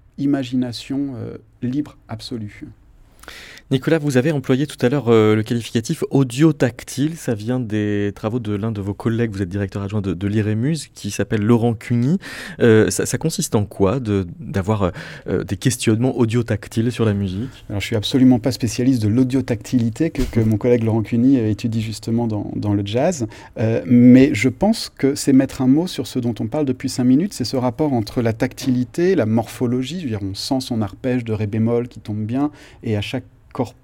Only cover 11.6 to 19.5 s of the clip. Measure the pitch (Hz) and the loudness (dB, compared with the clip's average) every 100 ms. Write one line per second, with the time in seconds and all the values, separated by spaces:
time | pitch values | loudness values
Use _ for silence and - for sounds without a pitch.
11.6 | 117 113 - 120 127 190 - - - - | 2 -2 -2 0 2 0 -2 -14 -14 2
12.6 | 120 110 104 - 104 120 160 - - 110 | 6 6 6 2 -2 -2 -4 -4 -2 0
13.6 | 101 - 95 135 107 98 87 - - 101 | -2 0 0 2 0 -2 -2 -8 -6 -4
14.6 | 92 107 90 - - - 95 107 104 98 | -2 0 0 -2 -12 -14 -4 -4 -2 -2
15.6 | 131 113 - 110 131 135 117 120 117 104 | -2 0 0 2 2 0 0 0 -2 -4
16.6 | - 117 120 117 107 101 98 92 131 - | -4 -2 -2 0 0 0 -2 -4 -8 -12
17.6 | - 104 - 110 - 135 127 123 131 - | -10 -8 -4 -4 0 4 6 6 2 -2
18.6 | 113 - 123 127 107 120 127 135 127 | -2 0 2 2 2 2 2 0 -2